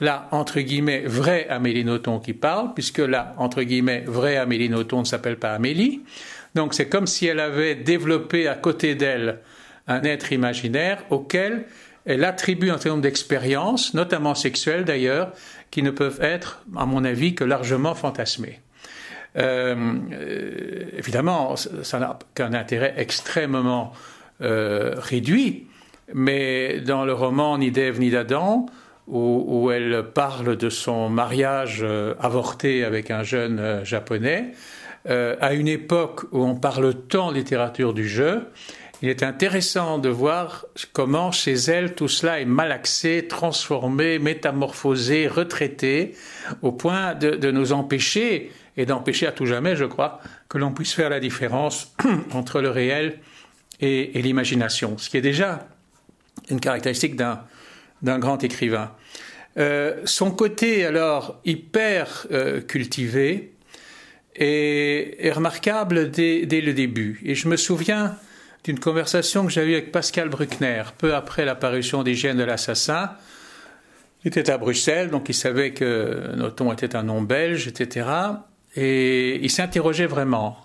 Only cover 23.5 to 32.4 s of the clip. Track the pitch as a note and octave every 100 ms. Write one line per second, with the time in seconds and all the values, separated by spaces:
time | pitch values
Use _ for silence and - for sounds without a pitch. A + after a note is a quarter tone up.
23.5 | C3+ B2 B2 A#2 - - - - - A#2+
24.5 | A2 G#2+ G#2 - - - B2 A2+ A3+ C4
25.5 | - - - - - - C3 C3 C#3 C3
26.5 | C3 C3 - B2+ C3+ C3+ A#2+ B2+ C3+ D3+
27.5 | C#3+ B2+ B2+ C3 A#2 B2+ B2 A#2 C#3+ F#3+
28.5 | A#3+ B3 - - - - A#2+ A#2+ B2 -
29.5 | A#2+ B2 A#2+ A#2+ A#2 A2 D3 C#3 C3 A#2+
30.5 | A2+ A2+ - - A#2 A2 A2+ A#2+ B2+ C3+
31.5 | C#3 B2+ G#2 A2 G#2+ G#2 - A#2+ A#2+